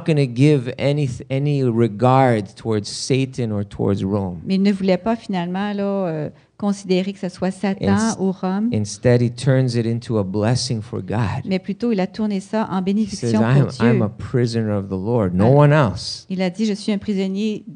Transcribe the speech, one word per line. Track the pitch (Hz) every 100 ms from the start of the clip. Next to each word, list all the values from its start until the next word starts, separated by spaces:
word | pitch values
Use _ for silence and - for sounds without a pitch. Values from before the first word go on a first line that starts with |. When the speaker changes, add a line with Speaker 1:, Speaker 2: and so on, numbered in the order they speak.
| 165
Speaker 1:
gonna | 147 135
give | 117 147 147 120 -
any, | 135 147 135 - -
any | 135 147 143 127
regard | 113 117 101 123 131 131 110 95 -
towards | 113 107 101
Satan | - - 131 131 131 117
or | 104 101
towards | - 113 101 98
Rome. | 101 95 85 -
Speaker 2:
Mais | 190
il |
ne | 202
voulait | 190 190 180
pas, | 226 233
finalement, | - 190 175 185 208
là, | 202
euh, | 202 196 180 156 147 - _ -
considérer | 202 196 185 180 185
que | 196
ce | 180
soit | - 190
Satan | 190 202 196 196
Speaker 1:
Inst-, | 196 226 -
Speaker 2:
ou | 190
Rome. | 185 185 196 226
Speaker 1:
instead, | 113 104 - 123 120
he | 120
turns | 120 139 131 131 120
it | 113
into | 117 113 110
a |
blessing | 95 104 107 127 - 113
for | 101 107
God. | 92 104 107 127
Speaker 2:
Mais | - 190
plutôt, | - 196 240
il | 202
a | 190
tourné | - 214 190
ça | 190 220 220
en | 190
Speaker 1:
He |
says, | 185
Speaker 2:
bénédiction | 202 208 - 120 110
Speaker 1:
"I'm, | 113 139
Speaker 2:
pour | 127
Dieu. | - 117
Speaker 1:
I'm | 123
a | 104
prisoner | - - 127 120 117 110
of | 101 98
the |
Lord, | 95 98 120 95
no | 90 110
Speaker 2:
Ah. | 143
Speaker 1:
one | 147
else. | 151 120 82 - - -
Speaker 2:
Il | 185
a | 185
dit, | 180 220
Je |
suis | 196 220
un | 202
prisonnier | 214 190 190 190 214 208 -